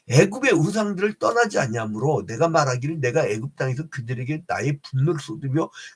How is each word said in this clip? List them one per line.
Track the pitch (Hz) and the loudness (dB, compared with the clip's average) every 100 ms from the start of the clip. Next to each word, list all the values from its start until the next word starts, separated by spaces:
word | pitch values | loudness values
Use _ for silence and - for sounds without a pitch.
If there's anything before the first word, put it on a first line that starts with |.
| - | 4
"애굽의 | 127 196 220 262 | 6 6 4 2
우상들을 | 160 156 214 208 180 214 208 | 4 2 0 -2 0 -2 0
떠나지 | - 233 226 - | 0 2 2 0
아니하므로 | 131 113 110 107 139 127 92 | -2 -2 -4 -2 0 0 -2
내가 | 113 165 | 0 2
말하기를 | 160 135 127 139 165 | 2 2 0 -4 -2
내가 | 123 151 120 | 0 2 0
애굽 | 104 135 - | -2 -6 -4
땅에서 | 131 127 165 | -4 -4 -6
그들에게 | - 117 127 127 156 - | -8 -6 -6 -4 -6 -4
나의 | 92 127 143 | -2 -2 -4
분노를 | - 131 151 156 | -4 0 2 0
쏟으며 | - 110 135 143 - - - | -4 -8 -2 -2 -2 -8 -20